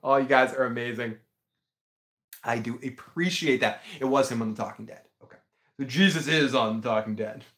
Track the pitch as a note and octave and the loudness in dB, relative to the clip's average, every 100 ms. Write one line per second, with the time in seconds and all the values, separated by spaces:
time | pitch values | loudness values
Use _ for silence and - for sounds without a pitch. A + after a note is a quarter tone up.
0 | C3+ C#3 C3 C3 B2+ C3 B2+ A#2+ A#2+ A2+ | 2 2 4 4 4 2 -2 -2 -6 -6
1 | A#2+ G#2+ _ _ _ _ _ _ _ _ | -8 -10 _ _ _ _ _ _ _ _
2 | _ _ _ - - A#2 A2+ A#2+ C3 - | _ _ _ -12 -4 -4 -4 -8 -10 -14
3 | - - F3+ F3 D#3+ B2 A#2 - - - | -10 -4 -2 0 2 2 2 -2 -10 -6
4 | C3 C3+ C3+ A#2+ A2 G#2+ G#2+ - - - | 0 2 2 0 -4 -4 -8 -10 -16 -18
5 | _ _ - - _ _ _ - C3 C#3 | _ _ -20 -20 _ _ _ -10 -4 4
6 | F#3+ D#3+ C#3 D#3+ C#3 B2+ A2 A2 A#2 A2 | 4 4 2 2 4 2 0 -2 0 0
7 | A2 G#2+ G#2+ A#2 - | -2 -4 -6 -8 -18